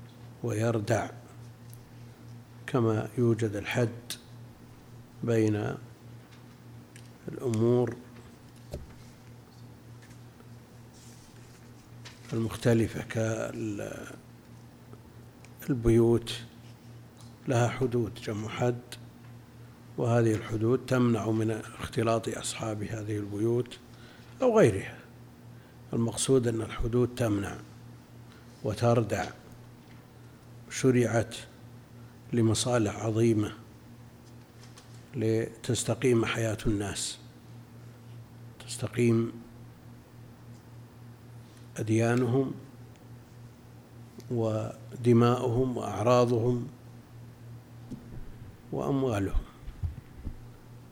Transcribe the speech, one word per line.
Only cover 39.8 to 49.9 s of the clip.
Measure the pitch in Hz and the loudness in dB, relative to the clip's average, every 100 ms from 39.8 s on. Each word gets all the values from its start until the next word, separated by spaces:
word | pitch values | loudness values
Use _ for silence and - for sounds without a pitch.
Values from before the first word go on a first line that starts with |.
| - - - - - - - - - - - - - - - - - - - - | -20 -20 -20 -20 -20 -20 -20 -20 -20 -20 -20 -20 -20 -20 -20 -20 -20 -20 -16 -8
أديانهم | 110 110 117 123 120 131 135 - - - - - - - - - - - - - - - - - - | 2 4 4 4 4 2 0 -4 -14 -20 -20 -20 -20 -20 -20 -20 -20 -20 -20 -20 -20 -20 -20 -18 -6
ودماؤهم | 120 110 107 113 - - - 120 117 120 123 127 117 131 117 | -2 0 0 -4 -10 -14 0 6 8 8 4 0 0 0 -2
وأعراضهم | 107 101 113 123 120 120 120 123 120 - - - - - - - - - - - - - - - - - - - - | -4 0 4 6 6 4 2 0 -4 -12 -20 -20 -20 -20 -20 -18 -18 -18 -20 -20 -16 -16 -14 -14 -14 -14 -16 -18 -10
وأموالهم، | 143 135 139 131 101 98 - - - - - - | -6 -2 0 0 0 0 -2 -4 -16 -16 -8 -8